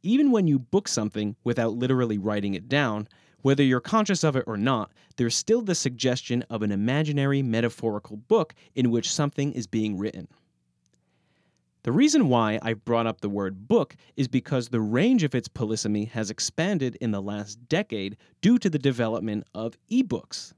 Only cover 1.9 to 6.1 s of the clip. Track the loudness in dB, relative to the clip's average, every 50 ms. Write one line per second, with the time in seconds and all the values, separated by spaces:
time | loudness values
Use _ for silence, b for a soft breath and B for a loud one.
1.9 | 2 2 2 0 -2 -2 -2 -2 -2 -2 -2 -2 -4 -4 -4 -2 0 0 0 0
2.9 | -2 -6 -8 -10 b b b b b b 0 2 4 4 4 4 4 2 0 0
3.9 | 0 0 2 0 0 0 0 0 0 0 -4 -2 -4 -2 0 0 0 0 -2 -6
4.9 | b b b b b -2 -2 0 0 -2 0 2 2 2 2 0 -2 -2 -2 -4
5.9 | -4 -2 -2 -2